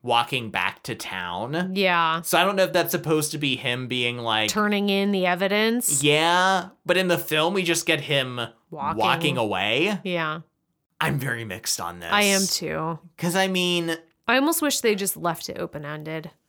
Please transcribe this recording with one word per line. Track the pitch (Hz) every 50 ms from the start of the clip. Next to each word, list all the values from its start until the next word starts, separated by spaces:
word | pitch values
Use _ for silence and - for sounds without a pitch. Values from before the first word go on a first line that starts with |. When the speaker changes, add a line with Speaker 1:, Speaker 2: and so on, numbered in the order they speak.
Speaker 1:
walking | - 120 120 117 117 - - 127 117 110
back | 92 95 90 95 - - _
to | - 117
town. | - - - 95 92 90 90 87 92 107 123 147 165 180 185 185
Speaker 2:
Yeah. | 196 196 185 180 170 170 160 160 165
Speaker 1:
So | 170 - - 165
I | 175
don't | 190 202
know | 190 185
if | 180
that's | 165 180 165 170
supposed | - 165 - 151 160 156 147 147
to | - 147
be | 151 139 127
him | - - 127 123 127 127
being | 120 127 127 120 120 120 123
like | 117 117 110 110 110 110
Speaker 2:
Turning | - 214 208 208 208 202 202 202
in | 196 196 196 202
the | 202 190 180
evidence. | 180 180 175 196 190 202 208 214 226 226 247 240 226 165 139
Speaker 1:
Yeah, | 135 147 147 151 160 170 175 180 185 190 190 185 175 190 - _ _
but | - 175
in | 180 190 180
the | 175 151
film, | - - 151 156 156 170 196
we | 196 180
just | 165 170 160 -
get | - 165 147
him | 139 - 151 139 131 127 123 123 117 120 - _ _ _
Speaker 2:
Walking. | - 151 139 143 156 107
Speaker 1:
walking | 107 110 131 139 160 147 135 127
away. | 113 104 98 92 98 104 113 131 165 202 208 185 -
Speaker 2:
Yeah. | 190 175 170 160 156 156 170 160 _ _ _ _ _ _ _ _ _ _ _
Speaker 1:
I'm | 156 143 143 139
very | 120 135 120 117 117
mixed | 110 92 90 - - - -
on | 87 85 87 87
this. | - 170
Speaker 2:
I | 190 208
am | 208 202 196 190 196
too. | 185 - - 175 151 156 156 160 160 165 156 - 170 _ -
Speaker 1:
'Cause, | 165 175 165
I | 190 190 190
mean | 185 180 180 180 175 175 170 165 165 165 - _ _ _ _
Speaker 2:
I | - 233
almost | 262 277 302 330 -
wish | 302 294 269 -
they | - 233 214
just | 190 202 185 - 160
left | 160 170 165 - - -
it | - -
open-ended. | - - - 151 151 147 151 151 151 156 160 160 156 - _ _ _